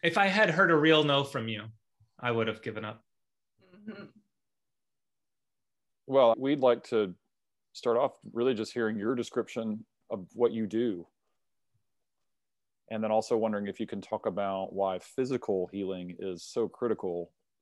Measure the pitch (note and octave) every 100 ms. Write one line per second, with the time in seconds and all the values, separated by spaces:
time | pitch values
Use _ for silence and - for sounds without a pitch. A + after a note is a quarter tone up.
0 | E3+ F#3 G3 G3 G#3 E3 F#3+ D#3+ D#3 D#3
1 | D3 C#3 C#3 C3 A2+ G#2+ G#2+ - _ _
2 | _ _ B2 A#2 A2 A2 A#2+ G#2+ G#2+ A2
3 | _ _ _ _ _ _ F#3+ F#3 G#3 G3+
4 | G#3 G#3+ _ _ _ _ _ _ _ _
5 | _ _ _ _ _ _ _ _ _ _
6 | - C3+ A#2+ A2+ C3+ D3 B2+ A#2+ - A2+
7 | G2+ F2+ _ _ _ _ _ - B2 A#2
8 | C#3 - - A#2 B2 A2 G#2+ A#2+ A2 G#2+
9 | G#2 B2 A2+ - A2+ - A2+ G#2+ - _
10 | _ G#2 F2 - A#2 A2+ G#2+ A2 A#2+ F2+
11 | E2 _ _ _ _ _ _ _ _ _
12 | _ _ _ _ _ _ _ _ _ A2
13 | A2 A2 A2 A#2 A2 G#2 G2+ F#2+ A2 G2+
14 | - G#2+ - F#2 G2 F#2+ F#2+ F#2 G2 F#2
15 | - - C3 B2+ - G2 F2+ G2 F#2+ F#2
16 | F2+ F2 G2 F2+ - - A2 - B2 G#2+
17 | F#2+ F2 E2 _ _ _